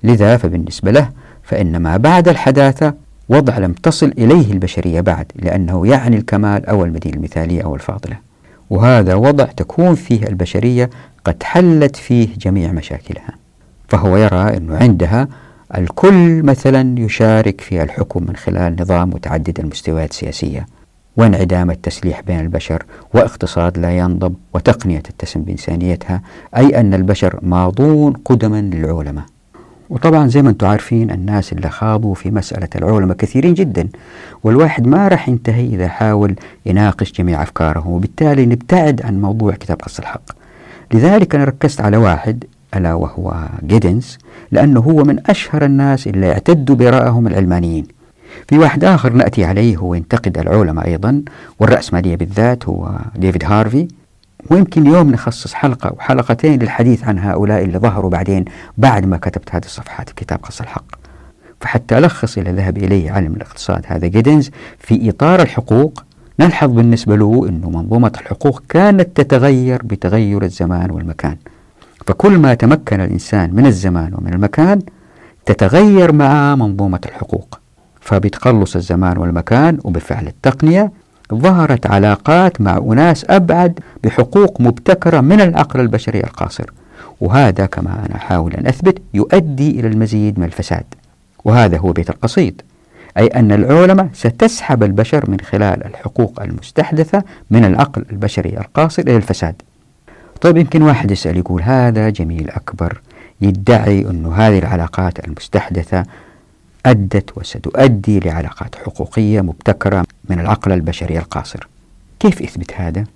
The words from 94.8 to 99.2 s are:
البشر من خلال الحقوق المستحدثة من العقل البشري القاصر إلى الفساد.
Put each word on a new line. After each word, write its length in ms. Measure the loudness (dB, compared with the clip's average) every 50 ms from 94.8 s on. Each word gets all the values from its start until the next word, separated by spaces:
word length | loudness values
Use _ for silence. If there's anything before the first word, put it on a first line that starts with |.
| 0
البشر 480 | 0 0 0 -2 0 0 -2 -2 -2
من 100 | -4 -4
خلال 440 | -6 -4 -4 -2 0 0 -2 -4 -6
الحقوق 580 | -12 -16 -12 -14 -12 -2 -2 -2 -2 -2 -10 -12
المستحدثة 800 | -10 -10 -12 -14 -8 -4 -4 -2 -2 0 -2 -2 0 0 -2 -2 -4 -12 -20 -6 _
من 140 | 4 4 4
العقل 400 | 4 4 2 0 -2 -2 -10 -10 -8
البشري 480 | -10 -6 -6 -4 -4 -4 -6 -4 -6 -8
القاصر 440 | -10 -6 _ 0 0 0 0 -2 0
إلى 140 | 2 2
الفساد. 380 | 2